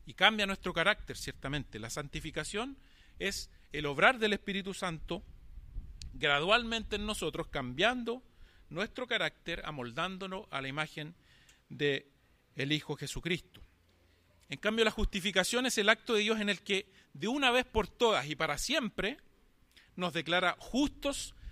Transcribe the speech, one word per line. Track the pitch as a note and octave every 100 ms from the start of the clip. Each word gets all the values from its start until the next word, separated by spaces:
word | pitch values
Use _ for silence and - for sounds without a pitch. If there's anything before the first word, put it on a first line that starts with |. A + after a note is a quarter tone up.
| -
y |
cambia | - F#3+ G#3+ G3
nuestro | F#3+ F#3
carácter, | E3+ E3+ G#3 - B2+
ciertamente. | - - C#3 C#3+ - A2
La | A2+
santificación | - D3 C3+ D#3+ D#3 D3+ G3+ C4 C4+ - - - -
es | F#3 - - - -
el | D3+ D3
obrar | C#3+ G#3 B3+
del | G#3+
Espíritu | G3 - G3 F#3+
Santo | F#3 F#3 D#3+ - F3 - - - - - - - - -
gradualmente | B2+ D3 C#3+ E3 A#3 A3+ A3+ G3+ G#3
en | G#3
nosotros, | G#3 E3 D#3+ D#3+
cambiando | D3 B2+ B2+ G#3 B3+ A#3 B3 - - - - -
nuestro | D#3 A3 - B3
carácter, | A3 D#3+ - - E3+ -
amoldándonos | D3 A#2+ A#2 F3+ F#3+ F#3+ F#3+ -
a | C#3
la | C3+
imagen | C#3+ D3+ - D3+ - _ - - _ _
de | C3 C#3+ C3+ - _ _ _ _ -
el | C#3
Hijo | D3+ - -
Jesucristo. | C#3 C3+ E3 F3 - - - _ _ _ _ _ _ _ _
En | C#3
cambio, | G#3 A3 G#3+
la |
justificación | - G#3 G3 F#3+ F#3 F3+ A#3+ B3+
es | A3+
el | G3+
acto | A3+ -
de | A3
Dios | G#3 A3
en | G#3
el | F#3+
que, | - G3 - - _
de | C#3 F#3+
una | C#4+ C4
vez | B3 B3+
por | A3 F#3+
todas | - A#3 F3+ C#3+
y | D#3
para | D#3+ C#3+
siempre, | - D4+ A3+ - G3 C#4+ - _ _ _ _ - - -
nos | F3+
declara | D#3+ D3+ F3 F3+ -
justos | - B3 C#4+ - C#4+ C#4 - - -